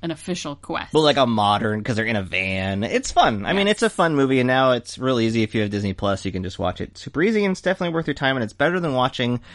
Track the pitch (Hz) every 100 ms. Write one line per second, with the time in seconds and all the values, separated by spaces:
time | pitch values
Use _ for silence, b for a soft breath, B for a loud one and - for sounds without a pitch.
0 | 170 156 - 175 151 143 - 165 - 151
1 | 151 139 123 110 104 104 110 107 107 110
2 | 110 107 92 92 95 95 95 98 110 247
3 | - 359 214 104 - 190 196 214 226 -
4 | 170 147 135 131 127 131 131 123 - -
5 | 131 123 113 113 110 113 104 101 101 95
6 | 101 98 98 92 90 - 90 - - -
7 | - 143 196 220 202 185 180 185 175 165
8 | 160 135 135 135 107 - 147 180 170 127
9 | 127 - 123 123 B